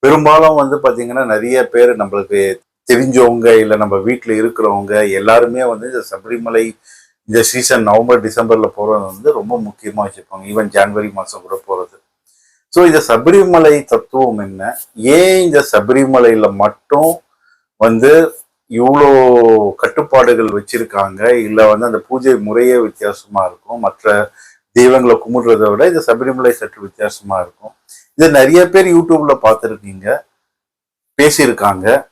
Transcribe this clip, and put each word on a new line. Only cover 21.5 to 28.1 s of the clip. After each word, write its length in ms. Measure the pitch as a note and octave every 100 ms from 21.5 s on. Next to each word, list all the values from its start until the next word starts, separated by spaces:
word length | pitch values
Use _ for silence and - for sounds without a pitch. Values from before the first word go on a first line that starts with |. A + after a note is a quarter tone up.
| G#2+ G#2+
வந்து 220 | G#2+ A#2+
அந்த 120 | A2
பூஜை 340 | - C3 C3 B2
முறையே 380 | G#2 A2 B2 B2
வித்தியாசமா 640 | A2 - G#2 G2 _ G2+
இருக்கும், 360 | F#2 F2+ _ A#2+
மற்ற 240 | G2+ - A2 G#2 G#2 _ _ _ _ B2
தெய்வங்களை 380 | B2 C3 B2 A2+
கும்பிடுறதை 520 | - B2 A#2 A2 G#2+
விட 120 | G#2 E3+
இந்த 160 | E3 -
சபரிமலை 460 | A#2 B2+ C3 B2
சற்று 280 | A#2+ G#2+ _
வித்தியாசமா 580 | G2+ _ G#2 - G2+ F#2+
இருக்கும். 320 | F2 _ G#2+ _ _ - _